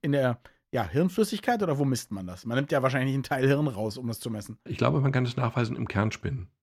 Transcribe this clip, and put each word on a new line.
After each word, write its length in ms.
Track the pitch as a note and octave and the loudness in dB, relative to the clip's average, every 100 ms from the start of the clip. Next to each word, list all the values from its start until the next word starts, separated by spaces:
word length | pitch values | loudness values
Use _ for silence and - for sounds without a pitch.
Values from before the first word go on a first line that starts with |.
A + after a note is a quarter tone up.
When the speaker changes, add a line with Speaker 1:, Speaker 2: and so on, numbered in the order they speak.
Speaker 1:
in 120 | D#3+ | 0
der, 260 | C#3 B2+ A#2 - _ _ | 2 2 0 -6 _ _
ja, 120 | A#2+ G2 | -4 0
Hirnflüssigkeit 760 | B2 F3+ F3+ G#3+ G#3 - A#3+ | 2 2 2 0 0 0 0
oder 140 | F#3+ C#3 | 0 2
wo 60 | |
misst 280 | C#3 B2 - | 2 0 -2
man 140 | G2 F2+ | -8 -8
das? 180 | F2 A2+ | -10 -4
Man 100 | A#2+ | -2
nimmt 140 | C#3+ | 0
ja 100 | C#3+ | 2
wahrscheinlich 300 | C3 C3+ C3 | 2 2 0
einen 100 | C3+ | -2
Teil 220 | C3 C3+ C3+ | -2 2 4
Hirn 200 | C#3+ D3+ | 4 2
raus, 320 | G2+ A2 A2 | 0 -4 -4
um 80 | B2 | -6
das 140 | A2+ | -6
zu 100 | B2 | -6
messen. 280 | G#2+ - A2 | -8 -10 -14
Speaker 2:
Ich 120 | - - | -10 0
glaube, 220 | A#2+ D3+ | 2 4
man 100 | C3+ | 2
kann 120 | C3+ B2+ | 2 0
es 100 | B2 | 0
nachweisen 380 | A#2+ B2+ A#2 - | -2 0 -2 -2
im 120 | A2+ | -2
Kernspin. 580 | G#2 G#2+ - - C3+ F#2 _ | 0 0 -2 -6 -6 -8 _